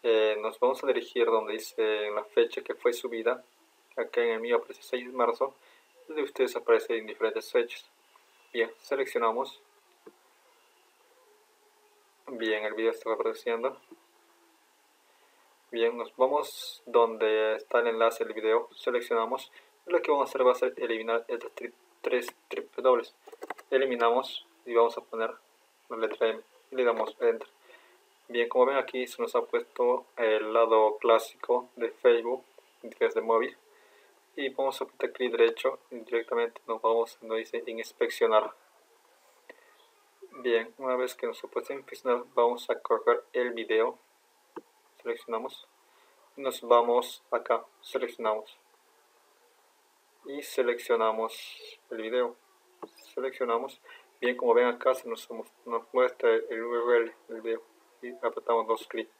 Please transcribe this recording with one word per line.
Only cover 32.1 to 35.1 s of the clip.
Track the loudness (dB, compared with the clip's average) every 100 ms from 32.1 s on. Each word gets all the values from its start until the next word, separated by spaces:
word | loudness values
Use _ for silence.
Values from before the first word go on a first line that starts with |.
| 4 2 -6 -8 -20 _ _
desde | -20 -2 0 0
móvil. | 2 2 2 -6 _ _ _ _ _ _ _ -6
Y | -6
vamos | -2 -2 -2
a |
apretar | -10 _ -8